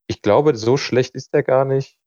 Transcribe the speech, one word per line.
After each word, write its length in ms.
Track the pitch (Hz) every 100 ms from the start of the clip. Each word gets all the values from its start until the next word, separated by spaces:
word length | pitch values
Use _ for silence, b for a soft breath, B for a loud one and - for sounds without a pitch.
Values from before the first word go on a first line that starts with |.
| -
ich 120 | 107
glaube, 360 | 104 113 151 117
so 200 | 113 139
schlecht 380 | - 127 127
ist 180 | 135 -
er 100 | 147
gar 220 | 139 131
nicht, 320 | 135 135 - _